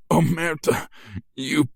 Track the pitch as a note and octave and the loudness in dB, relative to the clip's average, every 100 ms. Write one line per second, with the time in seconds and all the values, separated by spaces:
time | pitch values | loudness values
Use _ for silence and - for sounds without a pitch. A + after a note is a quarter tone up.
0 | - - E3 E3 E3+ D#3+ - - - - | 0 2 2 2 -2 -2 0 0 -2 -16
1 | - G2 - - C3 D3+ C#3 | -16 -14 -14 -10 -2 0 0